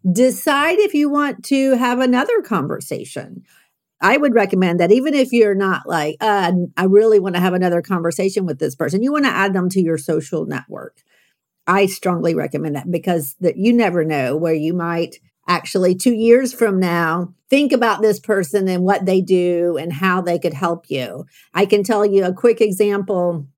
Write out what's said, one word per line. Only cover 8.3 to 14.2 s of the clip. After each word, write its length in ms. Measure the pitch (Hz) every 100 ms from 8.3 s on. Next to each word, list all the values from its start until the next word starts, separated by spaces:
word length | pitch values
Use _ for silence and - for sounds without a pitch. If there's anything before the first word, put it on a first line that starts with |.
| 196 185
with 120 | 143
this 160 | 156
person," 280 | 135 147 185
you 100 | 254
want 120 | 294 269
to 40 |
add 220 | - 196
them 160 | 190 180
to 100 | 190
your 180 | 165 160
social 480 | 160 156 147 160 156
network. 560 | 147 - - - _ _ _ _ _ _ _ -
I 200 | 190 190
strongly 480 | 190 185 175 165
recommend 400 | 160 147 147 156 143
that 140 | 180
because 460 | 175 - 175 139 -
that 180 | 180 151
you 140 | 214
never 320 | 240 208 175
know 320 | 160 147